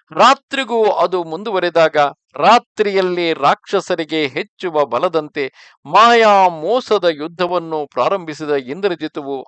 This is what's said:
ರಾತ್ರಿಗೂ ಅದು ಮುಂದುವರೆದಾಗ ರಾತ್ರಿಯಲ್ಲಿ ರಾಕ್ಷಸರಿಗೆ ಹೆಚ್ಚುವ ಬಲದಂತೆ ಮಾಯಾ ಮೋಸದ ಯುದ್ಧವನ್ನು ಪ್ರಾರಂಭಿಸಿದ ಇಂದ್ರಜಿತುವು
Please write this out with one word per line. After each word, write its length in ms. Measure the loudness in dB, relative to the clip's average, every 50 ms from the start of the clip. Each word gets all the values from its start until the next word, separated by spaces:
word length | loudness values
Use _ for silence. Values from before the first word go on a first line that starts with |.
| _ _ 0
ರಾತ್ರಿಗೂ 800 | 2 4 4 4 2 _ _ -8 -8 -6 -4 -2 0 0 0
ಅದು 340 | 0 0 0 -2 -2 -4 -6
ಮುಂದುವರೆದಾಗ 720 | -6 -10 -10 -8 -6 -4 -2 -2 0 2 2 2 2 2 2 0 0 -2 _ _ _ -8
ರಾತ್ರಿಯಲ್ಲಿ 960 | -2 2 4 4 4 2 _ _ -2 -2 0 0 0 0 0 -2 -2 -2 -2 -2
ರಾಕ್ಷಸರಿಗೆ 960 | 0 0 0 0 0 _ -4 -4 -4 -2 -2 -4 -4 -4 -4 -4 -4 -4
ಹೆಚ್ಚುವ 580 | -4 -4 -6 -10 -10 _ -10 -8 -4 -2 0 0
ಬಲದಂತೆ 680 | 0 0 -2 -2 0 -2 -2 -4 -4 -6 -8 -8 -8 -8 _ -20 -20 _ _ -6
ಮಾಯಾ 640 | 0 4 4 6 6 6 6 6 6 6 6 4 4
ಮೋಸದ 560 | 2 -2 -4 -2 -2 -2 -2 0 -2 0 0
ಯುದ್ಧವನ್ನು 840 | 0 -2 -2 -6 -10 -6 -6 -4 -2 -2 -4 -4 -4 -6 -6 -6
ಪ್ರಾರಂಭಿಸಿದ 640 | -6 -4 -2 -2 0 -2 -4 -6 -8 -12 -10 -6 -2
ಇಂದ್ರಜಿತುವು 960 | -2 -2 -2 -4 -6 -4 -4 -4 -4 -4 -8 -10 -10 -10 -10 -8 -8 -8 -10